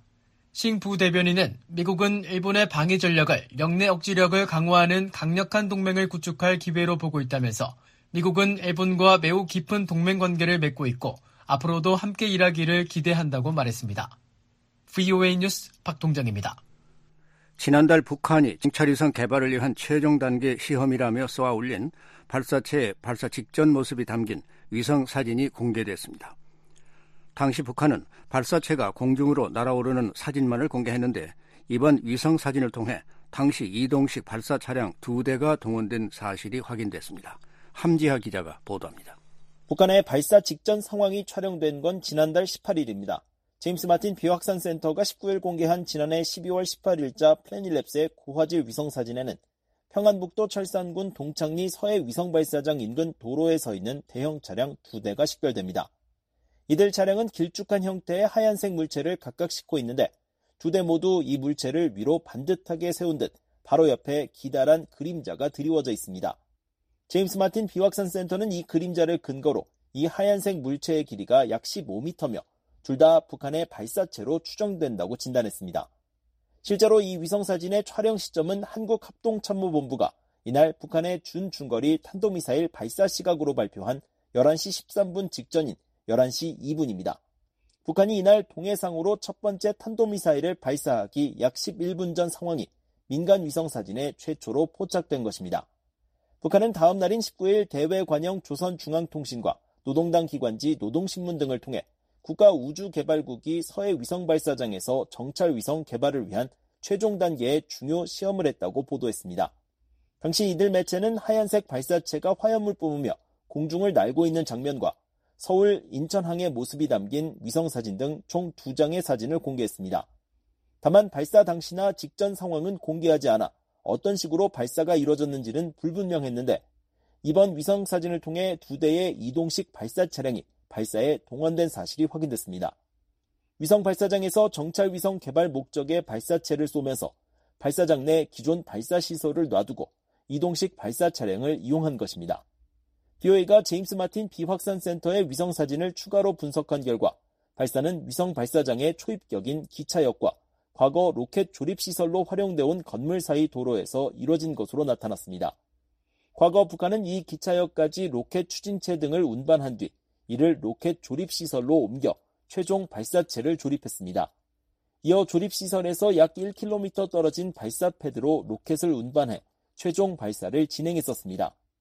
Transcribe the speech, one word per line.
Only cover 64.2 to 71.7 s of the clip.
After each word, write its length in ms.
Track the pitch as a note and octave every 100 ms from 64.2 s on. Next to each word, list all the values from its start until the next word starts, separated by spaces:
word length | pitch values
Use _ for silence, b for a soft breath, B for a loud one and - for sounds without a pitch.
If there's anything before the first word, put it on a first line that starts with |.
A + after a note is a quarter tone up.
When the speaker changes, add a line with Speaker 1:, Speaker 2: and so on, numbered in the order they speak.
| C3+
Speaker 3:
기다란 520 | - - C#3 C3+ D#3+ -
그림자가 580 | _ E3 E3+ F#2 E2 C#3+
드리워져 420 | - D3+ D#3+ B2+
있습니다. 460 | G#2+ - F#2 F2 - _ _ _ _ _ _ _
제임스 300 | F3+ F#3+ F#3+
마틴 280 | F#3+ A3 G#3+
비확산 420 | F3 F#3+ G3+ F#3+
센터는 440 | F#3+ F3 F#3 A3
이 100 | F3
그림자를 560 | - E3 F3 F3 D#3+ E3+
근거로 460 | - C3+ D3 A2+ - _ _
이 100 | C3
하얀색 560 | D#3+ - G3+ G3 G3+ F3+
물체의 440 | C3 C#3+ - D#3
길이가 440 | C#3+ G2+ G2 B2+ A#2+
약 160 | A2
십오 380 | -